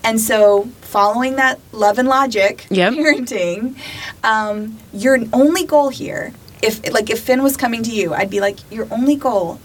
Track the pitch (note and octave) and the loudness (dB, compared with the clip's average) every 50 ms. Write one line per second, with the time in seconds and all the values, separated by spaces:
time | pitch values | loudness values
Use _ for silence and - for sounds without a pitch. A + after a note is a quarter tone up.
0 | - A3+ A3 A3 A3 - A#3+ G#3+ G#3 G#3 G3+ G3+ G3+ A#3+ - - - - - G#3 | -2 -2 0 0 0 0 4 6 6 6 6 4 2 -2 -8 -18 -10 -4 0 2
1 | G3+ G#3 G#3 A#3+ B3+ C4 C4 C4+ C4+ C4 C4 - - - - A3 G#3 G#3 G#3 A#3+ | 2 2 2 0 -2 -2 0 0 0 0 0 -2 -8 -12 -2 2 2 2 4 2
2 | B3+ C4 C4 C4+ C#4 C4 A3 G3+ G3 G3+ G3 - - - F#3+ F#3+ F3 G3+ B3+ D#4 | 2 2 2 2 2 0 2 2 0 0 0 -4 -8 -4 0 2 2 2 2 2
3 | D4 D4+ C#4+ - B3 - A#3+ G3 F3+ F3 F3 G3+ A3+ C4 C4 - - - - - | 2 2 2 0 -2 -6 -4 -4 -4 -4 -4 -4 -6 -8 -8 -10 -16 -16 -14 -14
4 | - - - - - A3 A3 A3 G#3+ G#3+ G#3 G#3+ G#3+ G#3+ A3 - - - - G3+ | -14 -14 -10 -4 -2 -2 0 0 -2 -4 -6 -6 -8 -10 -12 -14 -16 -14 -8 -2
5 | G#3+ C4 C4+ B3 A#3 A3 - B3 C#4 D4+ F4 F#4+ E4+ - D4+ D4 C#4+ C4+ B3+ - | 2 2 2 2 0 0 2 4 4 4 4 0 0 2 2 2 2 2 -2 -6
6 | C#4+ - - - - - - - - - - - - A3 A3 - - - - A3 | -10 -8 -8 -8 -10 -10 -14 -18 -20 -20 -8 -4 -2 -2 -2 -2 -4 -2 -2 -2
7 | G#3+ - A3+ A3+ - - B3+ B3+ C4+ C#4 C4+ - C4 A#3+ A#3 A3+ A3+ A#3 A3+ G#3+ | -2 -2 -4 -4 0 0 2 2 2 0 0 0 -2 -2 -2 -2 -4 -4 -2 -2
8 | F#3 E3+ G3 - G3 G3 G3 G3+ G3 G3+ G3+ - - - G#3+ A3 A3 - G#3+ A3+ | -2 -2 -2 -2 -4 -2 -2 -2 -2 -2 -4 -6 -12 -14 -10 -10 -8 -6 -4 0
9 | B3+ C#4 D4 C#4 - C4 A#3 G3 F3 E3 - - | 2 2 2 2 0 0 0 0 -2 -2 -6 -10